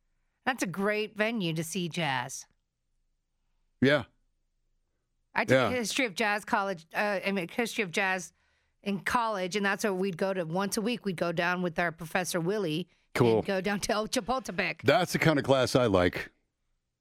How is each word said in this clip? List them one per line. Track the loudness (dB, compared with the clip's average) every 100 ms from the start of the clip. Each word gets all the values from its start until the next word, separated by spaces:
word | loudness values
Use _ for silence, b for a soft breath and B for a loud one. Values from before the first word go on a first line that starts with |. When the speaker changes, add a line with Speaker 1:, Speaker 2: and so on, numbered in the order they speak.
| _ _ _ _
Speaker 1:
That's | -2 -2
a | -2
great | -2 -2 -2 -4 -2
venue | -2 0 -2
to | -2
see | -4 -4 -4
jazz. | -4 -2 -2 -4 -12 -16 _ _ _ _ _ _ _ _ _ _ _ _ 0
Speaker 2:
Yeah. | 4 4 0 _ _ _ _ _ _ _ _ _ _ _ _
Speaker 1:
I | -2
took | 2
Speaker 2:
Yeah. | 4 4
Speaker 1:
history | 0 -2 -2 -2
of |
jazz | 0 -2 -2
college, | 0 0 0 -6 -6
uh, | -2 -2 0 -2
I |
mean, | -2 -4
history | -4 -4 -2
of | -2
jazz | 0 0 -2 -6 _ _ _ _ _
in | -6 -6
college, | 0 0 0 -2 -2 0
and | 0
that's | 0
where | -2
we'd | 0 -2 -2
go | -2
to | -2
once | -2 -2 -2 -2
a |
week. | -2 -2
We'd | -4 -2
go | -2
down | 0 0 0
with | -2 -2
our | -4
Professor | -4 -4 -2 -2 -2
Willie | -2 -2 -2 -2 -6 _ _
Speaker 2:
Cool. | 2 4 4
Speaker 1:
and | 2
go | -2
down | -2 -4
to | -2
El | -2 -2
Chapultepec. | -4 -2 -4 -4 -4 -4 -2
Speaker 2:
That's | 2 4 4
the | 2
kind | 4 4
of |
class | 4 4 4 4
I | 6
like. | 6 4 2 -10 _ _ _ _ _ _ _